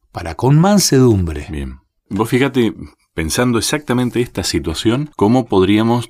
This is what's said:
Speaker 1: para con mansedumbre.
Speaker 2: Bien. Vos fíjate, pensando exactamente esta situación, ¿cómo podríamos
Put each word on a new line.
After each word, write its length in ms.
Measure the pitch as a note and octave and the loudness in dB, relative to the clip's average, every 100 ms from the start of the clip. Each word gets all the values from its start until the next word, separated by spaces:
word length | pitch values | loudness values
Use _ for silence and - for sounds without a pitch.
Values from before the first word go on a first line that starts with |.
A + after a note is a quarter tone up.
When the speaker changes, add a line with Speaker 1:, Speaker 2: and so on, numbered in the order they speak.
| _ | _
Speaker 1:
para 240 | - F2 D#2 | -14 -12 -2
con 240 | B2 D3 | 2 4
mansedumbre. 880 | F#3 G#3 - C3+ B2+ G#2 E2+ D2+ D2 | 4 4 4 4 4 4 0 -6 -10
Speaker 2:
Bien. 300 | D2+ C2+ B1+ _ _ - | -10 -10 -14 _ _ -8
Vos 200 | F#2+ A2 | -4 -2
fíjate, 440 | B2+ C3+ B2+ A2+ F2+ D2+ _ _ | 0 0 0 0 -2 -14 _ _
pensando 440 | - D#2+ G2 B2 A2+ | -8 -6 -2 0 0
exactamente 640 | - D3+ - B2+ B2 A#2 | -2 -6 -4 -2 -2 -2
esta 220 | A#2+ - | -4 -6
situación, 640 | F#2 F2 D2+ D#2 A2 B2+ D3+ - | -4 -4 -6 -4 -2 -2 -4 0
¿cómo 300 | G2+ B2+ A#2 | 2 2 2
podríamos 640 | G2 F#2 G#2+ A2+ A#2+ A#2+ | 0 2 2 2 0 -4